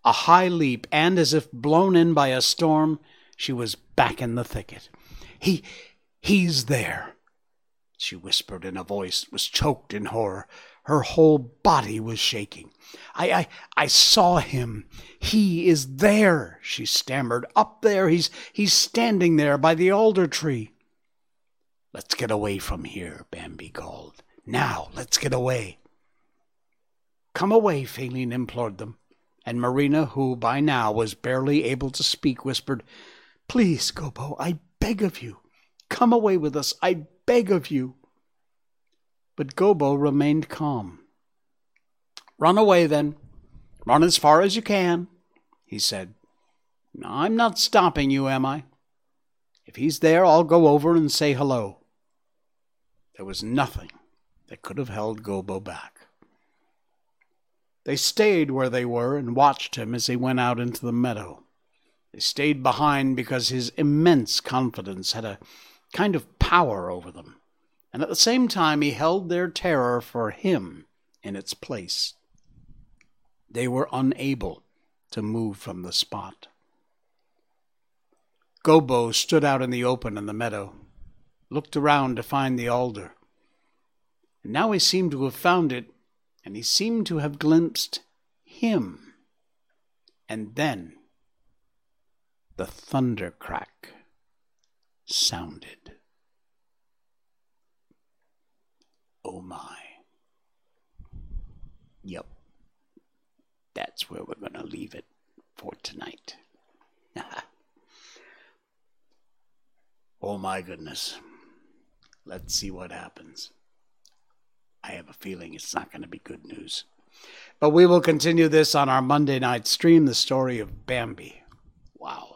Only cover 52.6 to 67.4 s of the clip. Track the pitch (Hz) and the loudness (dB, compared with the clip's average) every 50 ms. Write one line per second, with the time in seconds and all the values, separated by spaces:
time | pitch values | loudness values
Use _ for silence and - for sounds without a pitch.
52.6 | _ _ _ _ _ _ _ _ _ _ _ - 95 98 95 - 107 110 123 143 | _ _ _ _ _ _ _ _ _ _ _ -16 -14 -10 -10 -8 -6 -2 -2 -2
53.6 | 135 - - - 90 - _ - _ _ _ _ _ _ _ _ _ _ - - | -2 -2 -4 -12 -14 -14 _ -20 _ _ _ _ _ _ _ _ _ _ -20 -18
54.6 | - - - 139 139 113 113 110 107 110 110 110 - 101 98 95 92 101 95 95 | -16 -12 -10 -8 -8 -8 -6 -6 -6 -6 -6 -8 -8 -6 -6 -6 -6 -6 -8 -8
55.6 | 104 98 92 - - - _ _ - _ _ _ _ _ _ _ _ _ _ _ | -8 -10 -14 -14 -16 -20 _ _ -20 _ _ _ _ _ _ _ _ _ _ _
56.6 | _ _ _ _ _ _ _ _ _ _ _ _ _ _ _ _ _ _ _ _ | _ _ _ _ _ _ _ _ _ _ _ _ _ _ _ _ _ _ _ _
57.6 | _ _ _ _ _ - 139 139 - - - - 214 214 196 170 151 139 131 135 | _ _ _ _ _ -6 -4 -2 -2 -2 2 2 4 4 4 2 2 0 0 -2
58.6 | 131 127 117 127 123 120 120 120 120 127 139 147 131 117 120 127 143 139 135 - | -2 0 0 -2 -2 -2 -2 -2 -2 -2 -2 -4 -4 -2 2 4 4 4 4 2
59.6 | - - - 123 107 110 120 120 - - 127 123 127 127 131 127 123 123 123 117 | -8 -10 -8 -8 -6 -6 -4 -4 -2 -2 -2 -2 -2 0 0 0 0 0 0 -2
60.6 | 120 117 117 - - 120 117 120 123 123 113 92 90 - - - _ _ _ _ | -4 -6 -6 -6 -6 -4 0 0 0 0 -2 -6 -10 -14 -18 -20 _ _ _ _
61.6 | _ _ _ _ _ _ _ _ _ _ - 104 - - - 143 143 151 147 135 | _ _ _ _ _ _ _ _ _ _ -10 -6 -6 -4 -2 0 0 0 0 2
62.6 | 127 139 123 123 151 147 143 139 135 135 131 127 120 - 127 127 120 - 131 127 | 0 0 0 2 2 2 2 2 0 0 -2 -2 -4 -4 -4 -4 -2 -2 -4 -4
63.6 | 120 120 - - 151 147 147 151 160 175 165 135 110 - - - - - - 127 | -6 -6 -4 0 0 2 4 4 6 6 6 4 2 0 -4 -4 -4 -2 -2 -2
64.6 | 131 120 - - 92 98 95 92 92 - - 117 110 107 98 - - - - - | -2 -2 -4 -8 -12 -12 -12 -8 -8 -6 -6 -6 -8 -10 -10 -12 -16 -20 -20 -20
65.6 | - - _ _ _ _ - - 190 208 180 143 - _ _ _ - - - 180 | -20 -20 _ _ _ _ -4 -2 0 0 0 -2 -4 _ _ _ 0 4 4 2
66.6 | 170 127 104 95 90 90 90 90 - - - - - - - _ | 2 2 -2 -4 -6 -8 -8 -10 -12 -16 -20 -20 -20 -20 -20 _